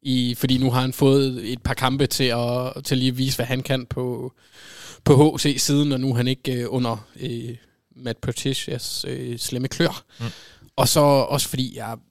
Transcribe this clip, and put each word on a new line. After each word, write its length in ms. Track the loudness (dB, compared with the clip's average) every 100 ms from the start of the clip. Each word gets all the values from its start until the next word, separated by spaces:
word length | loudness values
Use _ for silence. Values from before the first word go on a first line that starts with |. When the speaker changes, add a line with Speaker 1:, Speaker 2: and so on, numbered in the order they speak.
Speaker 1:
i, 320 | 0 0 0 0
fordi 200 | 0 2
nu 120 | 2
har 100 | 2
han 120 | 0
fået 600 | 2 4 6 2 -2 -8
et 100 | -6
par 120 | -4
kampe 320 | 0 0 2 0
til 180 | 2
at, 600 | 0 0 0 -2 -4 -8
til 140 | -2 0
lige 100 | 2
at 80 | 0
vise, 180 | -2 -2
hvad 100 | -2
han 160 | -4
kan 240 | -2 -4 -2
på, 460 | -6 -6 -6 -10 _ _ -20 -20 -20 -20 -2
på 320 | 6 8 8 4
H 40 |
C 140 | 0 0
siden, 320 | 2 2 2
og 80 | 0
nu 100 | 0
er 60 | 0
han 120 | 0
ikke, 240 | -2 -2
øh, 140 | -4 -2
under, 380 | -2 -2 -2 -8 -12
øh, 360 | -8 -8 -10 -14 _ _ _ -12
Matt 240 | -8 -6
Patricias, 840 | -6 -4 -2 -4 -6 -8 -8 -8 -8
øh, 300 | -8 -8 -8
slemme 300 | -6 -4 -4
klør. 360 | 0 -2 -2 _ -10
Speaker 2:
Mm. 60 | -10 -10 -20 -20 -12 0
Speaker 1:
Og 120 | 2
så 120 | 6
også 480 | 6 4 2 -2 -2
fordi 280 | -4 -4 -6
jeg 200 | -10 -12 _